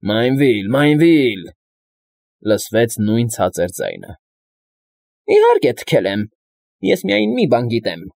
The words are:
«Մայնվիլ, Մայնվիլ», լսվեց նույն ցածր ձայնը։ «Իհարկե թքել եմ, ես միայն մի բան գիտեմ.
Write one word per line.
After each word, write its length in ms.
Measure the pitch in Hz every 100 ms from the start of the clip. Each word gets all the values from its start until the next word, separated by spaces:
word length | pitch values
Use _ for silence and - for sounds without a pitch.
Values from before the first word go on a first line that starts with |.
«Մայնվիլ, 640 | 101 107 120 135 139 107 98
Մայնվիլ», 760 | 131 147 151 170 160 131 101 85 - _ _ _ _ _ _ _ _ 107
լսվեց 520 | 104 - 110 117 -
նույն 340 | 107 113 117
ցածր 380 | - 92 - 87
ձայնը։ 380 | - 52 50 - - _ _ _ _ _ _ _ _ _ _ -
«Իհարկե 440 | 403 440 480 - -
թքել 300 | - 147 95
եմ, 160 | 98 104 _ _ _ _ _
ես 220 | - 185 190
միայն 280 | 202 214
մի 120 | 247 190
բան 220 | 120 120
գիտեմ. 320 | 117 110 85 90 _